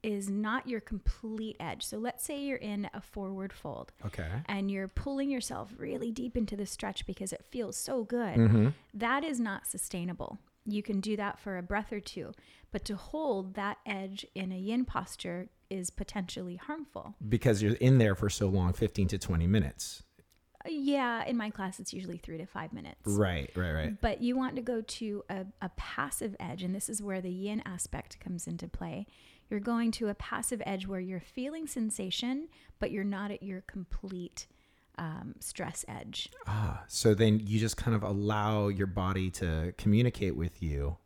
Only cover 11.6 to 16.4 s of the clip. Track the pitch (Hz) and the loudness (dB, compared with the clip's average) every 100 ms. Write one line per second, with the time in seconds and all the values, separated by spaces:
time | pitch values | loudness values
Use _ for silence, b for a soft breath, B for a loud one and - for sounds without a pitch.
11.6 | 175 208 208 214 - - - - b b | -2 -2 -2 -6 -8 -10 -10 -12 b b
12.6 | b 202 - 202 - 302 311 196 190 190 | b -6 -4 -6 -4 -2 0 0 -2 -4
13.6 | 202 208 - 196 190 196 - 190 185 185 | -4 -4 -6 -6 -6 -8 -10 -6 -4 -4
14.6 | 190 233 254 - 180 - 185 175 180 _ | 0 0 0 -2 -4 -8 -6 -6 -8 _
15.6 | _ 190 180 - 196 208 180 - | _ -6 -4 -4 -4 -2 -4 -6